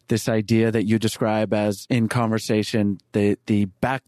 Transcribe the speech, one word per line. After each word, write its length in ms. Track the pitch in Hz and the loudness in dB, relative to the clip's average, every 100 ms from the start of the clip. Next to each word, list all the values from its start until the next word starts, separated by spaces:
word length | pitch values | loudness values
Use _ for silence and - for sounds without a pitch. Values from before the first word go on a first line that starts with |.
| - | -4
this 200 | 113 - | -2 0
idea 420 | 110 101 113 113 | -2 2 2 2
that 140 | 113 | 0
you 140 | 104 110 | 0 0
describe 560 | 110 - 113 110 107 | 0 -2 -2 0 0
as 320 | 107 104 101 - | 0 0 -4 -2
in 180 | 120 110 | 0 0
conversation, 920 | 123 113 110 - 107 101 113 101 95 _ | 0 0 -2 0 -2 0 0 0 -2 _
the, 260 | 107 101 - - | 0 2 0 0
the 180 | 104 | 0
back 380 | 98 - 123 135 | 0 -2 -4 -4